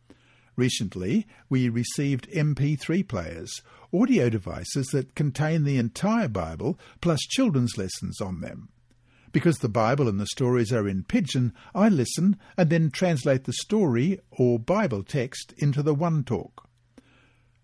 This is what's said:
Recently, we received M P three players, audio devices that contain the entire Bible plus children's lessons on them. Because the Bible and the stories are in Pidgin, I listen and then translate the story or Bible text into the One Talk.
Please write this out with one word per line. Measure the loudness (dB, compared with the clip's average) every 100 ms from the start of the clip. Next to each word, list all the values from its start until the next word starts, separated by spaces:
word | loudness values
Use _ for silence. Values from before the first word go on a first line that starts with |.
| _ -20 _ _ _ -2
Recently, | 0 0 -6 -6 -2 -2 -2 -8 -2
we | 0 2
received | 0 -4 -2 -2 -2 -4
M | -2 0
P | 0 0 -2
three | -2 -2
players, | -2 -4 -8 -10 -12 -14 -18 -20 -4
audio | 0 4 4 4
devices | 2 -4 -10 -6 -6 -2
that | -2 -4 -2
contain | -2 0 0 0
the | 2 0
entire | -2 -2 0 0 0
Bible | -2 -6 -4 -4 -6 -10 -4
plus | 0 0
children's | -2 0 2 2 0 -2
lessons | -6 -6 -8 -8
on | -6 -8
them. | -10 -14 -18 _ _ _ _ _ _
Because | 0 2 2
the | 0
Bible | 2 2 2 2
and | 0
the | -2
stories | -2 2 2 2
are | 0 0
in | -2 -2
Pidgin, | -2 0 0 -2 -4 -8
I | 2 4
listen | 4 0 0 2 0 -2 0
and | 2
then | 4 2
translate | 0 0 2 2 0 0
the |
story | -6 -2 2 2 2 2 -2 -4
or | 0 2 2
Bible | 2 0 0 -2
text | -4 -4 -4 -8 -16 -2
into | 0 0
the | 0 0
One | 0 0 -2
Talk. | -4 -4 -16 -20 _ _ _ -20 _ _ _ _ _